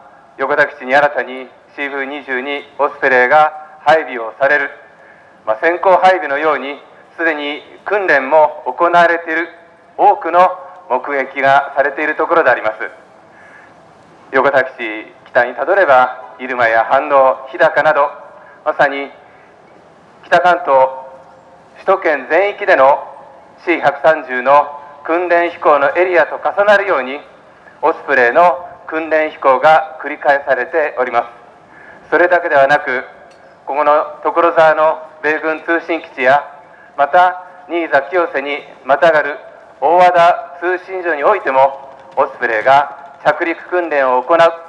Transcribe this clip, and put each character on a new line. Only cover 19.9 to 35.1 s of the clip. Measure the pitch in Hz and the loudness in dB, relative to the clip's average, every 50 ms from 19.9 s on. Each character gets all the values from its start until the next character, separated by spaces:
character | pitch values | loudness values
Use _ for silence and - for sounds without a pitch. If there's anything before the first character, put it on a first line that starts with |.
| _ _ _ _ _ _ - | _ _ _ _ _ _ -4
北 | - 180 170 | 0 0 2
関 | 175 180 175 175 - | 4 2 2 2 0
東、 | 151 135 131 131 131 - - - - - - - - - - _ - - - _ _ _ | 2 4 4 4 2 0 -6 -16 -18 -20 -20 -20 -20 -20 -20 _ -20 -20 -20 _ _ _
首 | - - | -6 -2
都 | - 190 190 | -2 -2 0
圏 | 190 170 151 139 127 123 | 0 -2 -2 -2 -2 -2
全 | 151 175 196 202 | 0 0 0 -2
域 | 202 - 202 | -4 -4 0
で | 190 175 | 2 4
の | 143 135 139 147 - - - - - - - - - - - - - | 4 4 4 4 2 -2 -10 -18 -20 -20 -20 -20 -20 -20 -20 -20 -8
シ | - 180 | -4 -4
ー | 165 139 | -2 0
百 | 131 147 135 - | 0 -2 -2 2
三 | - 160 160 156 139 | 2 2 2 2 -2
十 | 127 131 127 | -6 -6 -4
の | 123 131 143 147 143 - - - - - - - - | 2 4 4 4 2 0 -6 -14 -18 -20 -20 -14 -6
訓 | - 160 175 180 175 | -4 -4 -2 0 0
練 | 170 170 170 170 | 0 0 0 -2
飛 | 170 - | -4 -2
行 | - 170 147 143 | 2 2 2 4
の | 139 143 139 | 2 0 0
エ | 170 185 | 0 0
リ | 185 180 165 | 2 2 2
ア | 151 | 0
と | - 143 | 0 -2
重 | - - 151 143 196 202 | -6 -6 -4 -2 0 2
な | 208 208 196 | 2 2 2
る | 202 | 2
よ | 196 170 139 | 0 -2 -2
う | |
に、 | 127 127 135 147 - - - - _ - _ _ _ - - _ | -4 -6 -10 -12 -14 -18 -20 -20 _ -20 _ _ _ -20 -10 _
オ | - 151 | -4 -4
ス | 165 - - | -4 -4 -4
プ | - 139 | -2 0
レ | 131 123 117 | 2 2 4
イ | |
の | 123 160 175 180 165 175 - - - - - | 4 4 4 4 2 0 -6 -14 -18 -20 -14
訓 | - 160 160 160 156 | -10 -8 -8 -4 -2
練 | 156 156 156 151 | -2 -2 -2 -4
飛 | 147 - | -6 -2
行 | - 139 131 127 | 0 2 2 4
が | 135 156 156 160 156 147 - - | 4 4 4 4 2 -2 -8 -12
繰 | - 143 | -12 -12
り | 147 143 | -10 -4
返 | - 156 139 - - | 0 0 0 0 0
さ | 147 131 | -2 -2
れ | 123 123 | -2 -4
て | - 175 165 147 147 - - | -4 -2 -2 -2 -2 -4 -4
お | 127 | -4
り | 123 | -2
ま | 117 120 - - - - - - - _ _ _ - - - - - - - | -2 -4 -4 -6 -12 -20 -20 -20 -20 _ _ _ -20 -20 -20 -20 -20 -20 -6
す。 | - | -2
そ | 160 | 0
れ | 156 175 175 | 0 2 2
だ | 180 170 | 2 0
け | - 170 | 0 0
で | 151 | 2
は | 139 135 | 2 4
な | 139 147 143 | 4 2 0
く、 | - 139 127 131 - - - - - - - - - - - _ _ | 0 -4 -6 -6 -8 -10 -16 -20 -20 -20 -20 -20 -20 -20 -20 _ _
こ | - 139 | -8 -4
こ | 147 147 | -2 0
の | 147 151 151 156 - - - | 2 2 0 0 -4 -8 -8
所 | - 156 147 170 165 165 165 | -6 -4 -2 0 0 2 2
沢 | 165 160 160 151 | 4 4 4 4
の | 156 156 160 151 - - - | 2 0 0 -2 -4 -8 -16